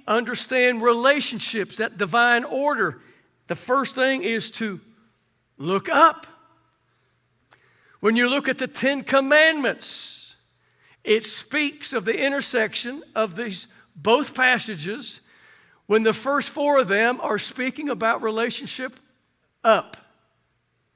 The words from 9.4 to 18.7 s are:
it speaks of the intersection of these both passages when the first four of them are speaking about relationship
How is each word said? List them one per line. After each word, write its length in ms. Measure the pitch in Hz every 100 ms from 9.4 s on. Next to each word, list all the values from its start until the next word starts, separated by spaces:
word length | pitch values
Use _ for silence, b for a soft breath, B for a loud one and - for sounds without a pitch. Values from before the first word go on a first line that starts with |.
| 320 311 247 - - - - - - - _ b b b b b
it 200 | - 220
speaks 680 | 226 - - 294 285 - -
of 120 | 247
the 160 | 190 285
intersection 840 | 277 277 - - 220 - 240 277 -
of 220 | 220 220 175
these 320 | 233 185 - b b
both 400 | - 151 247 285
passages 840 | - 254 247 - 185 160 240 240 - b b b b b b -
when 160 | 214
the 100 | 220
first 380 | 220 269 285 -
four 280 | - 285 285
of 100 | 196
them 320 | 202 233 254
are 180 | - 208
speaking 500 | - - 254 254 294
about 340 | 214 226 233
relationship 760 | 226 220 240 233 285